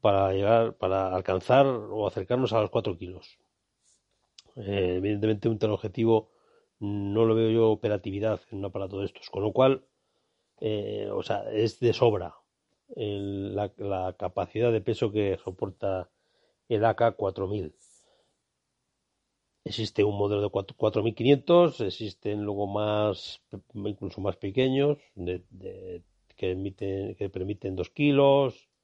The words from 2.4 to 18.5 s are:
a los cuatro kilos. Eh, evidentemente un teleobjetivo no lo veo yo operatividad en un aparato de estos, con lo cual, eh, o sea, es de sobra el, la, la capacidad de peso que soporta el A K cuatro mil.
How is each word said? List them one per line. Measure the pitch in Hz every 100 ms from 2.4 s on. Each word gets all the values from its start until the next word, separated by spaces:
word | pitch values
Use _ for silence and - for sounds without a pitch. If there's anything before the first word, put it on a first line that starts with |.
| 120
a | 110
los | 104
cuatro | 117 110 87
kilos. | 90 92 - _ _ _ _ _ _ _ _ _ _ - _ -
Eh, | 98 98 92 90
evidentemente | 98 104 110 107 117
un | 110
teleobjetivo | 110 104 107 - 113 113 - _ _ _ _ _
no | 104 104 101 101
lo | 113
veo | 113 110
yo | 113 113
operatividad | 107 110 104 101 98 110 101 _
en | 101
un |
aparato | 98 95 95 98
de | 98
estos, | - -
con | -
lo | 104
cual, | 101 131 135 _ _ _ _ _ _ _ _
eh, | 110 107 101 104 104
o | 101
sea, | - 104 104
es | 107 110 -
de | 120
sobra | 110 120 104 87 - _ _ _ _ _ 262
el, | 107 101 101 101 98
la, | 98 101 _
la | 101 95 92 87
capacidad | 92 95 92 - 120
de | 113
peso | 98 110 117
que | 104 101 92
soporta | - 92 101 92 101 92 92 _ _ _ _ _ _
el | 110
A | 113
K | 107 117
cuatro | 104 98 95 95
mil. | 104 85 _ _ _ _ _ _ _ _